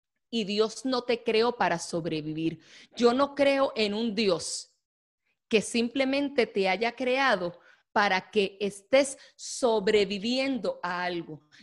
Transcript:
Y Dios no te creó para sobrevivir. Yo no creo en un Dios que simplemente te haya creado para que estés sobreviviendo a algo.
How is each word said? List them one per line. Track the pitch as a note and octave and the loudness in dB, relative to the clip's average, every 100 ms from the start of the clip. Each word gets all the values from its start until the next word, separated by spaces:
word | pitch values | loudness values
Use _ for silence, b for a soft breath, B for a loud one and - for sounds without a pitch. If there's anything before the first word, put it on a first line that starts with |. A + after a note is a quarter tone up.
| _ _ _ | _ _ _
Y | A#3 | -4
Dios | G3 G#3 G#3+ - C4 | -2 0 0 -2 -4
no | B3+ | -2
te | A#3+ A#3 | 0 -2
creó | A#3 A3 A#3 A#3+ | 0 2 2 2
para | F#3 E3+ | 0 0
sobrevivir. | - F3 D#3+ D#3 D#3 D#3 D#3+ E3 B B B - | -4 -4 -4 -4 -4 -4 -4 -4 B B B 0
Yo | A#3+ | 2
no | B3+ C#4 C#4+ | 4 0 2
creo | C#4 C4+ C#4 - | 2 4 2 0
en | G#3 | -2
un | G#3 A#3 G3+ | -2 -2 0
Dios | G#3 D#3+ - - - _ _ _ _ _ _ _ - | 0 0 -2 -10 -12 _ _ _ _ _ _ _ 0
que | G#3+ | 0
simplemente | - A#3+ A#3 C4+ C4 C#4 C#4+ C#4+ A3 | 2 -2 0 0 0 0 0 0 0
te | G#3 F#3+ | 2 0
haya | F#3+ A3+ A#3 | 0 -2 -2
creado | B3+ C4 C4+ G3+ F3 - b b _ | -2 2 2 2 -2 -8 b b _
para | A3 G3+ F#3 - | 0 2 0 0
que | G#3+ G3 - | 0 0 -2
estés | G3+ - - C4 C#4 - B - | -6 -6 2 4 4 -2 B -18
sobreviviendo | - - B3 A3 G3 G#3 F#3+ G3+ A3 B3+ C4+ B3+ F3+ F3 | -12 -2 0 2 4 4 2 -2 -2 -2 -2 -2 -4 -6
a | F3+ F3+ | -6 -4
algo. | F3+ F3 E3 D3+ b b | -4 -6 -8 -14 b b